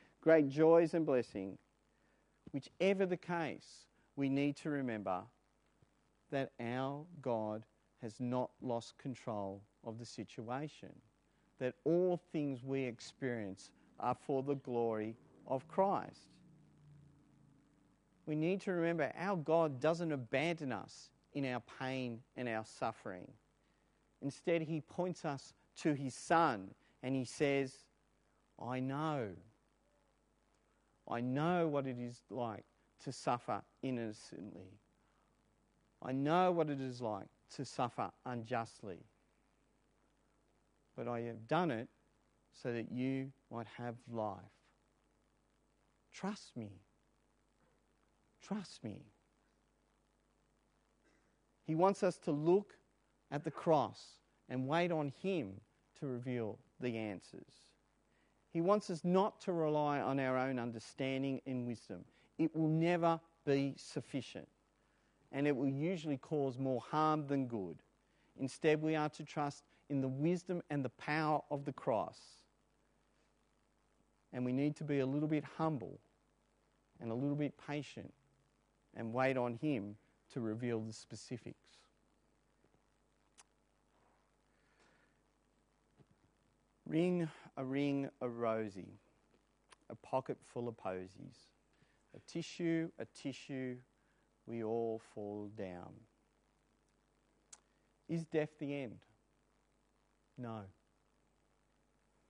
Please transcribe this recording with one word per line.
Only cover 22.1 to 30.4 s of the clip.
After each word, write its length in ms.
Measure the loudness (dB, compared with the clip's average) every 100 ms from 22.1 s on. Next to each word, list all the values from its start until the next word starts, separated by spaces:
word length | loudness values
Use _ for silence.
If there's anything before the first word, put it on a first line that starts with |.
| -6 -10 -6
and 120 | -2
our 160 | -2
suffering. 680 | -4 -4 -4 -4 -8 -8 -10 -18 _ _ _ _ _ _ _ _
Instead, 420 | -8 -4 0 0
he 180 | 0 -4
points 440 | -4 -4 -4 -4
us 300 | -4 -6 -8 -20 _
to 200 | -2 0
his 200 | 2 -2
Son 600 | -6 4 6 6 4 -4 -14 _ _
and 140 | -2 0
he 80 |
says, 640 | -2 2 4 4 2 -4 -20 _ _ _ _ _ _ -12
"I 180 | -6 -4
know. 560 | -2 -2 -2 -2 -4 -8 -16 _ _ _ _ _ _ _ _ _